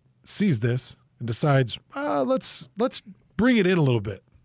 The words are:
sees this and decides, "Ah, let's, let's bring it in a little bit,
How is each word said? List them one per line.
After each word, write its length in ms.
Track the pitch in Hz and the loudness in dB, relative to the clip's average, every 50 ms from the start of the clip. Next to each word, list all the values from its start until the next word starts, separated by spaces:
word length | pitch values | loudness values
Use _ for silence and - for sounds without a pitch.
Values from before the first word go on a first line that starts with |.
| _ _ _ _ _ | _ _ _ _ _
sees 360 | - - - 208 208 139 104 | -8 -4 0 0 0 2 0
this 360 | 117 117 120 131 - - - - _ _ _ - | 0 -2 -2 -2 -6 -10 -14 -18 _ _ _ -10
and 80 | 120 | -8
decides, 520 | 113 113 - - 151 139 135 131 110 - - - _ - | -6 -4 -2 0 2 2 2 2 0 -4 -10 -16 _ -10
"Ah, 280 | 269 285 294 294 285 262 | -6 -4 -2 -2 0 0
let's, 460 | 247 262 254 - - - - - - _ | 0 0 -2 -2 -6 -8 -10 -12 -12 _
let's 240 | - 233 262 - - - 202 185 - _ _ _ | -4 -4 -4 -4 -6 -10 -14 -20 -20 _ _ _
bring 200 | - 214 254 247 | 0 2 4 4
it 100 | 226 185 | 4 4
in 120 | 180 190 175 | 4 4 4
a 40 | 151 | 4
little 180 | 131 123 113 | 4 2 2
bit, 220 | 95 113 98 - - _ _ _ _ | 0 -4 -8 -10 -14 _ _ _ _